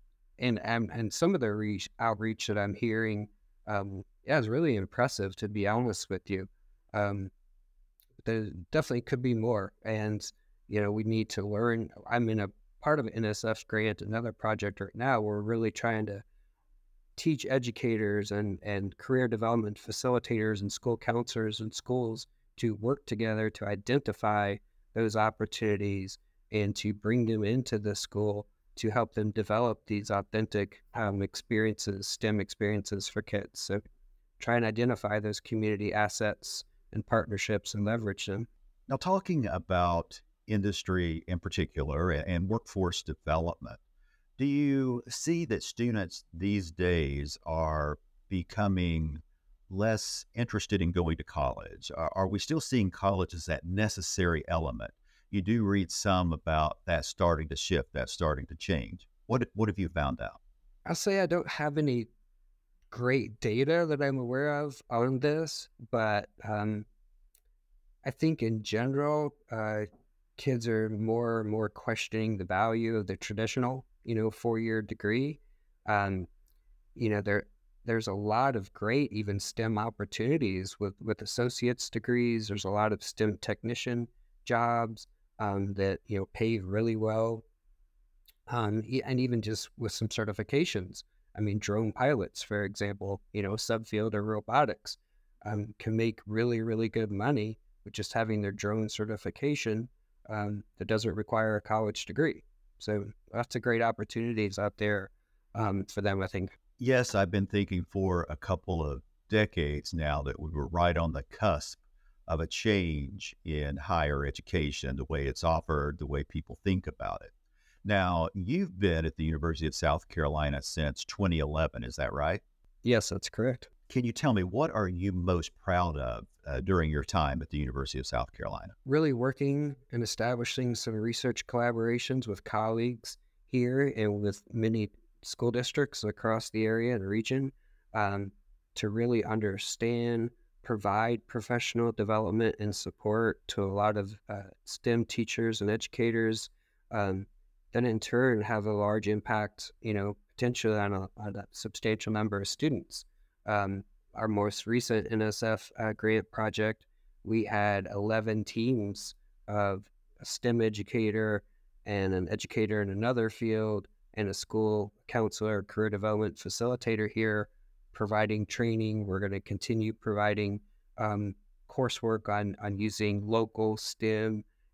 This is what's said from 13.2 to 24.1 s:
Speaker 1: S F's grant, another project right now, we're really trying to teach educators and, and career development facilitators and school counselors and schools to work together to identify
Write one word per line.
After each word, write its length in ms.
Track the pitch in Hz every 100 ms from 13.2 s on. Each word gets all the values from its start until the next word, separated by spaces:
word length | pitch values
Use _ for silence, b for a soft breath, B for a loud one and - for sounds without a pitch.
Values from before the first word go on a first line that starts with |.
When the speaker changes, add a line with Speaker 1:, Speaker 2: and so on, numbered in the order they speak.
| 107
Speaker 1:
S 180 | 107
F's 200 | 113 110
grant, 380 | - 110 110 104
another 300 | 101 113 117
project 480 | - 110 110 101 98
right 160 | 98 -
now, 260 | 131 120
we're 200 | 107 104
really 300 | 104 113 110
trying 340 | - 117 110 104
to 180 | 101 - _ _ _ _ _ _ _ _ -
teach 300 | 160 147 -
educators 840 | 135 120 107 123 110 107 104 101
and, 280 | 101 104 98
and 340 | 107 101 98 -
career 300 | - 131 127
development 500 | 110 113 117 107 104
facilitators 840 | - 107 127 123 - 113 110 104
and 100 | 98
school 260 | - 123 113
counselors 600 | - 117 120 117 110 107
and 140 | 110
schools 540 | - - 127 117 113 - _ _ -
to 180 | 117 104
work 300 | 113 143 -
together 440 | 107 113 110 107
to 160 | - 104
identify 880 | 101 107 139 113